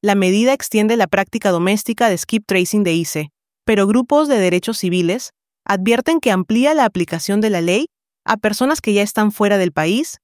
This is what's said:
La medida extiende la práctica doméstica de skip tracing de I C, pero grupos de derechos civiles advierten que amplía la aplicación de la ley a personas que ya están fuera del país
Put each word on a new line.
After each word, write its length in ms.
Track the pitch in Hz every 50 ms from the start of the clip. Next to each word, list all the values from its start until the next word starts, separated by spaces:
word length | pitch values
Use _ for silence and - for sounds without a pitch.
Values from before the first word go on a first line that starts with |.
| -
La 140 | 208 202
medida 360 | 202 196 185 190 208 226 254 269
extiende 440 | 277 - - - 214 208 214 233
la 100 | 233 202
práctica 440 | 165 - 196 196 - - 226 - 202
doméstica 580 | 180 170 170 185 202 214 - - 226 - 247 226
de 100 | 190 170
skip 260 | - _ - 226 208
tracing 380 | - 202 185 180 - - 208 208
de 100 | 180 165
I 120 | 165 170
C, 260 | 156 - 160 151 147 _ _ _ _ _ _ _
pero 220 | - 220 208 196
grupos 400 | 196 214 247 254 - 285 294 311
de 120 | 285 277 220
derechos 400 | 190 185 175 180 175 - 226 -
civiles 520 | - 185 175 185 175 170 185 254 - - _ _ _ _ _ _ _
advierten 540 | - 202 196 185 202 233 233 247 - 330 330
que 140 | - 254 202
amplía 420 | 185 180 _ 220 233 254 294 311
la 120 | 311 262
aplicación 540 | 220 - 180 170 - - 165 - - 202 214
de 100 | 214 220
la 100 | 202 175
ley 260 | 165 170 180 220 302 - _ _ _ _ _ _ _
a 120 | - 220
personas 440 | 214 - 214 208 - 254 269 311 -
que 120 | - - 208
ya 100 | 202 202
están 280 | 208 - - 214 208
fuera 280 | 202 - 208 202 208 196
del 120 | 185 180
país 480 | 156 - 156 165 196 240 311 - - -